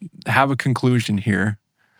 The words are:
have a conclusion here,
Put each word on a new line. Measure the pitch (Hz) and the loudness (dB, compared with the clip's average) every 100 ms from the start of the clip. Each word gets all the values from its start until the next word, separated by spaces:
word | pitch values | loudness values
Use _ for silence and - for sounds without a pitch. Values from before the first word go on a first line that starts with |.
| 185 - - | -20 -12 -2
have | 120 139 | 2 2
a | 127 | 0
conclusion | 135 117 127 123 - 101 | -2 0 2 2 0 -2
here, | 104 98 104 101 _ _ _ _ | 0 0 -2 -4 _ _ _ _